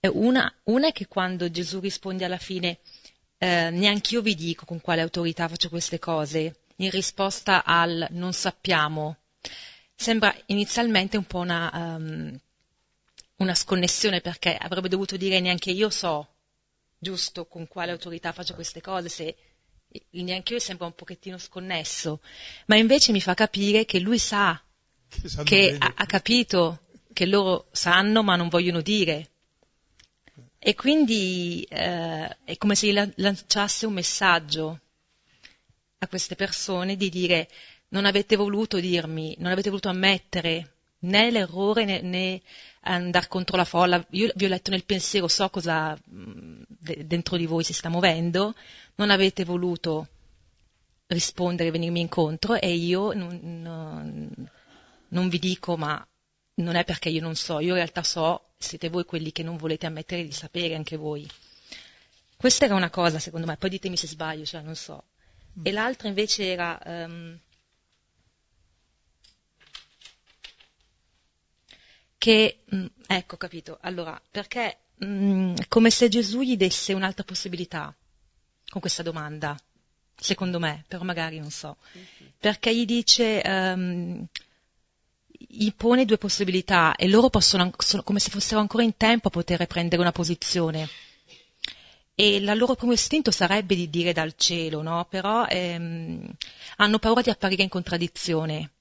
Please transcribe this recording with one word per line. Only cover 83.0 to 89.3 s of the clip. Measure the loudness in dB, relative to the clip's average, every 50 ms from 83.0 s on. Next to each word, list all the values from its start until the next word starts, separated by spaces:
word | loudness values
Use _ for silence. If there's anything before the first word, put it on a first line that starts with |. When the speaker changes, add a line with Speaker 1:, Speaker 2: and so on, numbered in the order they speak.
| 4 4 4 6 6 2 2 0 0
Speaker 1:
ehm, | 0 0 0 0 0 0 -2 -2 -2 -4 -4 -6 -6 -8 -10 -10 -12 _ -16 -16 _ _ _ _ _ _ _ _ _ _ _ _ _ _ _ _ _ -20 -20 -20 -20
gli | -6 -2 -2 -2 -2
pone | _ 2 4 4 4 6
due | 4 2 0
possibilità | 0 -4 -2 -2 -2 0 0 -2 0 2 4 4 6 4 4
e | 4 4 6
loro | 6 8 8 8
possono | 6 6 4 4 4 4 2
an-, | 2 0 -2
sono | -2 0 0 -2 0
come | 0 0 2
se | 2 0
fossero | -2 -4 -2 0 2 2
ancora | 2 2 2 4 4
in | 4 4
tempo | _ 4 4 4 4 2
a | 0